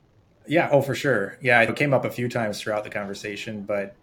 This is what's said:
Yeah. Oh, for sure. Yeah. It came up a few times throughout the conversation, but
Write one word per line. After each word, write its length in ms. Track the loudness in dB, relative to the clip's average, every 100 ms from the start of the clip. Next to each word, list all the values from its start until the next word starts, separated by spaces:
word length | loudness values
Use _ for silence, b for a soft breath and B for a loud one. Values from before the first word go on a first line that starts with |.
| _ _ _ _ -2
Yeah. 220 | 0 4
Oh, 120 | 4
for 120 | 2
sure. 440 | 0 2 2 0 -2
Yeah. 220 | 4 6
It 120 | 4 2
came 180 | 2
up 100 | 2
a 60 | 0
few 180 | -4 -4
times 320 | -2 -2 -4
throughout 240 | -4 -4
the 60 | -4
conversation, 720 | -8 -8 -8 -10 -10 -10 -10
but 340 | -4 -4 -4 -12